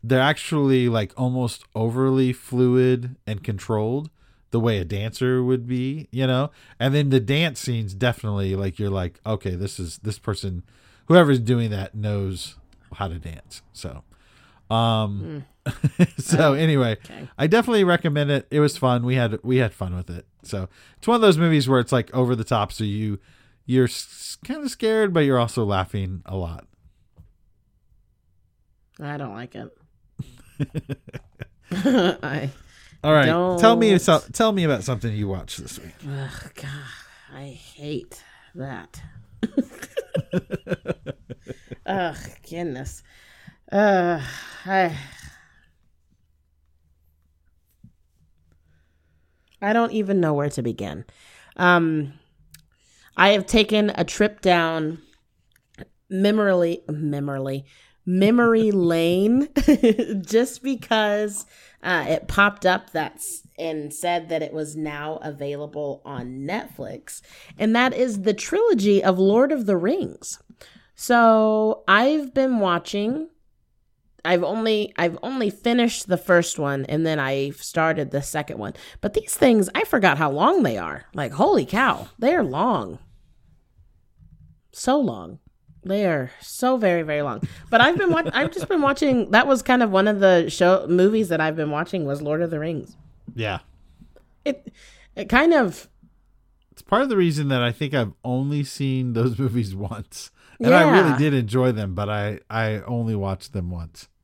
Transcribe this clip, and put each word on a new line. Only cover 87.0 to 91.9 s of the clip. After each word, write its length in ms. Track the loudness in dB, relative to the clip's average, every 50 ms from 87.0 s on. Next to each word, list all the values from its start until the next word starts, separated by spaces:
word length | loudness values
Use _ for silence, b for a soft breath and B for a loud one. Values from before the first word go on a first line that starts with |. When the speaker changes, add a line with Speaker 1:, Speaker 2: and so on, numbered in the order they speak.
| 0
Speaker 2:
very 180 | -2 -4 -4
long. 200 | -2 -4 -4 -6 -8 B B B B B
But 100 | 4 6
I've 180 | 6 6 4 2
been 140 | 2 2
wa-, 180 | 2 0 0 -2 -2
I've 180 | -2 -2 -2
just 160 | -4 -6 -4 -2
been 140 | 0 0
watching, 500 | 2 0 0 2 0 2 2 2 0 4
that 160 | 4 4 4 4
was 140 | 2 0
kind 200 | 2 0 2 2
of 100 | 2 2
one 180 | 4 2 2 2
of 100 | 2 4
the 300 | 6 6 6 6 4 0
show, 360 | 0 2 4 4 4 4 2 0
movies 400 | 2 4 4 4 4 2 0 0
that 100 | 0 -2
I've 160 | 0 -2 -2
been 160 | -2 -4 -4
watching 340 | -2 -4 -4 -4